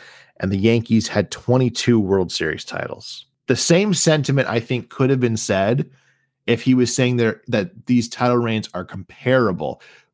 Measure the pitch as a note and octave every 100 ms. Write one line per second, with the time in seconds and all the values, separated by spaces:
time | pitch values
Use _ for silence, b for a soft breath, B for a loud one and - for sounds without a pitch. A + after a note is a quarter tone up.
0 | B B B - F#2+ G2 G#2+ A#2 A#2 A2+
1 | G#2+ G#2+ G2 - - B2 B2+ A2 - A#2
2 | G2 G2 F2+ - D#2+ D#2 - - - -
3 | - - - _ - A#2+ - E3 G#3 E3+
4 | - D#3 C3+ C#3 C3 A2+ A2 B2+ A2+ -
5 | C3 C3+ B2 A2 - G2 G2 C3+ - b
6 | b b b _ - A#2 - B2+ A#2+ -
7 | B2+ B2 A2+ G#2+ - A2 F#2 - - B2
8 | A#2 - B2 B2 A#2+ A2 G#2 F2+ F2+ F#2+
9 | F#2+ - A#2+ C3 A2+ F2 D2+ - b b
10 | b